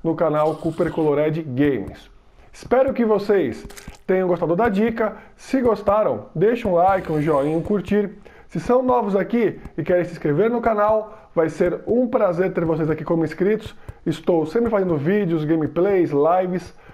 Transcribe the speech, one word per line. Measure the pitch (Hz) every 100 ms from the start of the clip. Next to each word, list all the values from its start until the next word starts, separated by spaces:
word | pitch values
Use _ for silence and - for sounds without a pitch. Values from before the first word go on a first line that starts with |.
no | 160 160
canal | 160 151 156 156
Cooper | 165 151 170
Colored | 156 156 143 156 156
Games. | 156 123 147 120 98 - - - _ - -
Espero | - - 247 269
que | 226
vocês | 226 208 202 202 139 - - - - - -
tenham | 185 185
gostado | 175 165
da | 208 233
dica. | 196 226 226 220 208 - -
Se | - 262
gostaram, | 240 208 196 208 190 110 -
deixa | 156 202 240 214
um |
like, | 170 185 190 180
um | 151
joinha, | 151 143 147 165
um |
curtir. | 160 208 170 202 202 - - - -
Se | 170
são | - 247
novos | 254 247 208 196
aqui | 190 240 202 - - -
e |
querem | 160 180
se | 170
inscrever | - 160 147 220
no | 240
canal, | 233 208 208 220 214 - -
vai | 170 165
ser | - 180 170 -
um | 233 247
prazer | 247 196 165 185
ter | 175 165
vocês | 156 160
aqui | 156
como | 156 165
inscritos. | 156 - 185 214 - - - -
Estou | - 156 - 170
sempre | 156 233 233
fazendo | 208 185 156
vídeos, | 147 208 185 165 151
gameplays, | 160 147 170 196 190 156
lives, | 143 151 185 185 180 - - -